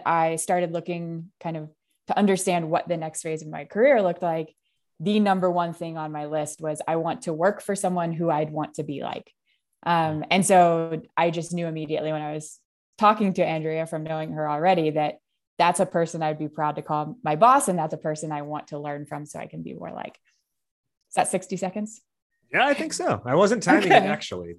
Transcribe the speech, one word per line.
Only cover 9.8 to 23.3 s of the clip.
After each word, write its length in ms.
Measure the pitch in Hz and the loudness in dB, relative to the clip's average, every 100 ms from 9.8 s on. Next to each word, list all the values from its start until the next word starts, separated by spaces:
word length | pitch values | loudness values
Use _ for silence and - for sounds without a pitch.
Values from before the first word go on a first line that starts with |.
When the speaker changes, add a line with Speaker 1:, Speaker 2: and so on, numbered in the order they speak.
Speaker 1:
Um, 400 | 170 170 160 151 - | 0 2 2 -2 0
and 160 | 185 190 | 2 6
so 560 | 185 175 165 165 160 - - | 8 8 4 0 -6 -4 0
I 140 | 170 | 0
just 220 | 165 160 | 0 -4
knew 140 | 175 170 | -4 -4
immediately 460 | 160 151 156 156 | -6 -4 -4 -2
when 100 | 156 | -4
I 100 | 151 | -6
was 280 | 151 - - _ _ _ - | -8 -12 -20 _ _ _ 4
talking 360 | 214 220 196 | 4 6 2
to 100 | 185 | 2
Andrea 420 | 160 160 156 160 160 | 0 0 -2 -2 -4
from 180 | 160 | -6
knowing 280 | 156 156 160 | -6 -6 -6
her 160 | 156 151 | -4 -2
already 420 | 147 180 175 156 | 2 4 4 2
that 260 | 151 151 - _ _ _ - | 0 -2 -4 _ _ _ 0
that's 220 | 170 180 | 2 2
a 40 | |
person 380 | 185 175 165 165 | 0 0 -2 -2
I'd 160 | 156 151 | -4 -2
be 80 | 151 | -6
proud 300 | 151 151 147 | -4 -4 -4
to 60 | |
call 360 | 151 151 151 131 | -4 -4 -4 -6
my 100 | 156 | -2
boss. 320 | 156 226 277 269 | 6 6 6 4
And 100 | 180 | -2
that's 160 | 156 | -2
a 60 | 156 | -4
person 320 | 160 180 156 | -6 -6 -6
I 120 | 147 | -8
want 260 | 147 151 - | -6 -10 -10
to 100 | 147 | -10
learn 260 | 147 147 | -8 -10
from 220 | 147 147 147 | -10 -10 -10
so 140 | - | -14
I 60 | - | -14
can 160 | 160 | -12
be 100 | 160 | -12
more 160 | 175 170 | -12 -12
like. 240 | - - _ _ _ _ _ _ _ _ _ _ | -10 -12 _ _ _ _ _ _ _ _ _ _
Is 60 | 185 | -2
that 120 | - | 0
sixty 280 | 185 - 185 | -2 -4 -6
seconds? 440 | 185 214 214 - _ _ _ _ - | -4 -6 -10 -12 _ _ _ _ -4
Speaker 2:
Yeah, 120 | 175 269 | 2 2
I 60 | |
think 200 | 285 311 | 2 -2
so. 280 | - 349 120 | -2 -2 -2
I 80 | 120 | 2